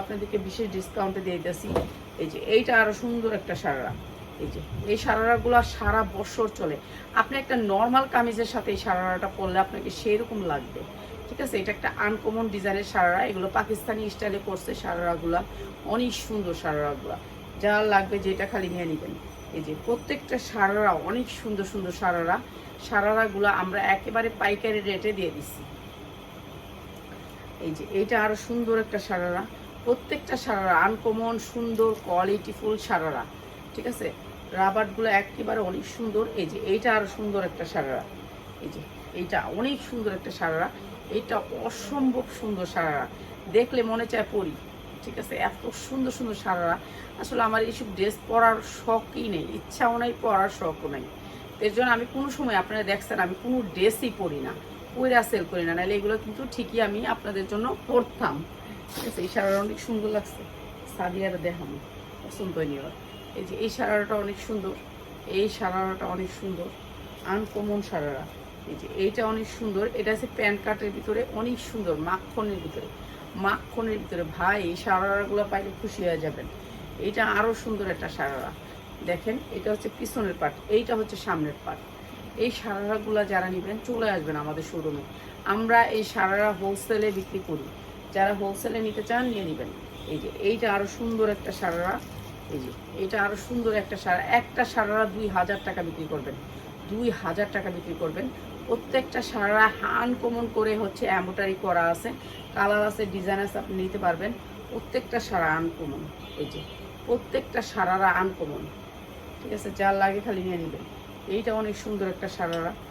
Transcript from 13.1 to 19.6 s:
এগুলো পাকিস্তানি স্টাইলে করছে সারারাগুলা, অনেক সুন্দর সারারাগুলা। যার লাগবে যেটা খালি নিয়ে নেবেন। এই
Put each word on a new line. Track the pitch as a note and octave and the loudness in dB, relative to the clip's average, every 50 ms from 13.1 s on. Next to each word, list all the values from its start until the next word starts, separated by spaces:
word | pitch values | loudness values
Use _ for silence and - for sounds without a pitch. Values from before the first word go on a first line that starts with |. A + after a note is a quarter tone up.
| F3+ G3 - A3 | 6 4 2 2
এগুলো | G3 F#3 F#3 F#3+ - | 0 0 -2 2 2
পাকিস্তানি | A3 G#3 - G#3+ - - A#3 G#3+ A3 G#3+ G3+ - | 0 0 0 -2 -2 -2 -2 -2 -2 -2 -4 -4
স্টাইলে | - G#3+ G3+ G3 G3+ - | -2 -2 -2 -2 -2 -2
করছে | G#3 F#3 E3+ - - - - - | -4 -4 -4 -4 -6 -6 -4 -4
সারারাগুলা, | F3+ E3+ E3+ F3 E3+ E3+ D3+ E3+ E3 F3 F3+ - - - - - - - - - - G#3+ | -2 -2 0 2 0 0 2 2 2 2 2 0 -2 -8 -8 -8 -10 -10 -10 -4 0 2
অনেক | A#3+ B3 A#3+ - - - | 2 2 2 0 -4 -4
সুন্দর | - A3 G#3 F#3 F3 D#3+ - - | -4 -2 -2 -2 -2 -4 -2 0
সারারাগুলা। | D#3+ D3+ D3 D3 D3 C#3 B2+ - - - - - - - - - - - - | 0 0 2 0 0 -2 -4 -4 -6 -6 -6 -8 -12 -14 -14 -14 -12 -6 2
যার | G3+ G#3 G#3 G#3+ G#3+ G#3+ G3+ | 4 6 6 6 6 8 8
লাগবে | G3 G3 F#3+ G3+ G3+ F#3 | 6 6 6 0 0 2
যেটা | F#3+ F#3+ F#3+ G3 G3 | 2 2 2 0 0
খালি | A3+ G3 F#3+ E3+ F3 | 0 -2 -2 -2 -2
নিয়ে | F3+ E3+ D#3+ | -2 -2 -2
নেবেন। | D#3 - - - - - - - - - - - - | -2 -2 -4 -8 -8 -10 -10 -12 -12 -12 -12 -8 -6
এই | D#3+ | -6